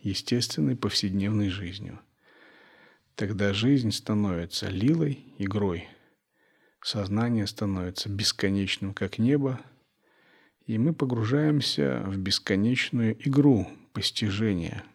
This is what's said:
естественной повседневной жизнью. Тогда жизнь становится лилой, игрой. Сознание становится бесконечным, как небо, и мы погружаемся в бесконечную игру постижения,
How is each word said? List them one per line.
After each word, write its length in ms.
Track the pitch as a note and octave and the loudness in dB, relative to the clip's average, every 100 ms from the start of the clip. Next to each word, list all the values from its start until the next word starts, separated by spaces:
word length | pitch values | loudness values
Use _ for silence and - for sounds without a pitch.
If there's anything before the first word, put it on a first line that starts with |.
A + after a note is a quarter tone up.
естественной 720 | G#2 F#2+ - A#2+ A#2+ - D3 | -6 -6 0 0 0 0 0
повседневной 720 | B2 G#2 - G2+ F#2+ G2+ G#2+ G2+ | 0 -2 -2 0 0 0 0 0
жизнью. 520 | F#2+ F2+ G2 F2+ F2+ _ _ _ - - - - - - _ _ | -2 -8 -10 -12 -14 _ _ _ -20 -20 -20 -20 -20 -20 _ _
Тогда 380 | - G2 G2+ G2+ | -6 -4 0 0
жизнь 400 | G2 A#2+ C#3 A2+ | 2 4 4 2
становится 760 | - - G#2 G2+ E2+ F2 - F#2 | -2 -2 0 0 -2 -4 -6 -4
лилой, 560 | F#2 A#2+ E3 D3+ C3 - - | 0 2 4 2 -2 -10 -6
игрой. 480 | G2 G2+ G2+ E2+ - - _ _ _ _ _ _ _ _ | -4 0 0 -2 -8 -20 _ _ _ _ _ _ _ _
Сознание 640 | - G#2+ G2 G#2 A#2+ A2+ G2+ | -6 -4 -2 0 2 0 -2
становится 600 | - G#2 F#2+ F2+ F#2+ G#2+ | -4 -4 -2 -4 -6 -6
бесконечным, 840 | G2+ G#2 - G2 G2 G2 - G2 | -2 -2 0 0 2 0 -2 -6
как 240 | G2 F#2+ - | -4 -6 2
небо, 420 | A#2 D3 C3+ C3 - _ _ _ _ _ _ _ _ _ - | 2 4 0 -4 -10 _ _ _ _ _ _ _ _ _ -4
и 120 | A2 | 0
мы 160 | C#3+ | 0
погружаемся 1080 | D#3+ C3+ A#2+ G#2+ C#3+ D3+ D3+ - - C#3 B2 G2 | 0 -2 0 2 2 4 2 0 0 0 0 -4
в 100 | G2 | -4
бесконечную 1000 | F#2+ - - G2 A2 B2+ - A#2+ A2+ A2 C#3+ | -2 -2 0 2 2 2 0 0 0 0 2
игру 400 | C#3 C#3+ A2+ F2+ - - | 6 6 6 2 -10 -12
постижения, 880 | - F#2+ - G#2+ G2 A2 F2+ E2 - - | -6 -4 -2 -2 0 0 0 -4 -8 -14